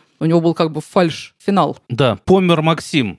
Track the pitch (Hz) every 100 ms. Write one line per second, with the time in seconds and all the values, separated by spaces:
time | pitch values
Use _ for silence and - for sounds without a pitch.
0 | _ - 160 170 165 160 165 156 - 202
1 | 170 - - _ - 196 143 131 - 117
2 | 131 101 - 190 185 165 160 165 - 156
3 | 107